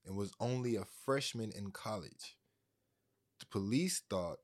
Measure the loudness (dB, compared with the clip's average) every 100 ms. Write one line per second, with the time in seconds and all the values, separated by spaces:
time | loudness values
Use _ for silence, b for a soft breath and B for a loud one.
0 | -6 -2 -2 -2 0 2 2 0 0 -4
1 | 2 2 2 -2 -4 -4 -6 -6 -4 -4
2 | -6 -10 -14 -16 _ _ _ _ _ _
3 | _ _ _ -18 -4 0 4 4 4 0
4 | 0 0 0 -2